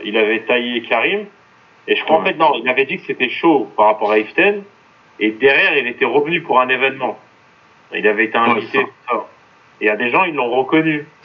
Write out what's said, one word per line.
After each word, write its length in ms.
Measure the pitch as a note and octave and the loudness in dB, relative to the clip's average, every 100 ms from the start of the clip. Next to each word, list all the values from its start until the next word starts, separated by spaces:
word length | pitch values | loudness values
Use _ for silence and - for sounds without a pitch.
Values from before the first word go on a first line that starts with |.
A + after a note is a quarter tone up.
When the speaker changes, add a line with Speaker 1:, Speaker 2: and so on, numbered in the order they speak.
Speaker 1:
il 120 | A2+ A2 | -4 0
avait 240 | G#2+ A2+ | 0 0
taillé 420 | - B2 A#2+ A#2+ | 0 -2 -2 -6
Karim, 440 | A2+ A#2 C#3+ G3+ G#3 - _ _ _ _ - | -2 -2 0 -2 -6 -16 _ _ _ _ -4
et 80 | G#3+ | -2
je 60 | |
crois, 140 | - D#3+ | 2 0
Speaker 2:
Ouais. 60 | |
Speaker 1:
en 20 | |
fait, 100 | F#3+ | 0
non, 180 | D#3+ D#3+ B2 | 0 0 0
il 120 | B2 | -2
avait 180 | B2 C3+ | 0 -2
dit 120 | C3+ | -4
que 80 | - | -8
c'était 220 | B2+ A#2+ | -6 -6
chaud 400 | - E3+ C#3+ G#2 - | 0 2 2 0 2
par 100 | G#2+ | 2
rapport 240 | G#2+ G#2 | 2 2
à 80 | G#2+ | 0
Iften, 440 | G#2+ - G3 G#3 G3 - _ _ _ - | 0 2 2 0 -6 -20 _ _ _ -4
et 100 | G#2+ | -4
derrière, 460 | A2 C3+ C#3+ F#3+ D3 | 2 4 4 2 0
il 100 | B2 | -2
était 180 | A#2+ | -2
revenu 380 | B2 C3+ D3 E3+ | 0 2 0 -2
pour 180 | D#3 B2+ | 0 2
un 80 | B2+ | 2
événement. 500 | C3 C3+ C3 B2 - - _ _ _ _ _ _ | 0 0 -2 -6 -8 -16 _ _ _ _ _ _
Il 120 | F#2+ G2+ | -2 0
avait 180 | G#2 | 2
été 140 | A2 A#2 | 0 0
Speaker 2:
Ouais, 60 | A#2 | 0
Speaker 1:
invité, 180 | A2+ - | 0 -2
Speaker 2:
c'est 60 | C3+ | -2
ça. 60 | |
Speaker 1:
tout 60 | C3 - - | -4 -8 -6
ça. 180 | A2+ - - _ _ _ _ | -6 -6 -16 _ _ _ _
Et 40 | |
il 20 | G#2 | -2
y 40 | |
a 60 | G#2 | -2
des 140 | B2 | 0
gens, 140 | D#3 | 0
ils 100 | F3+ | 0
l'ont 160 | C#3+ A#2+ | -2 -2
reconnu. 560 | B2 C3 D#3+ D#3 D3+ C#3+ _ | 0 2 0 0 -2 -8 _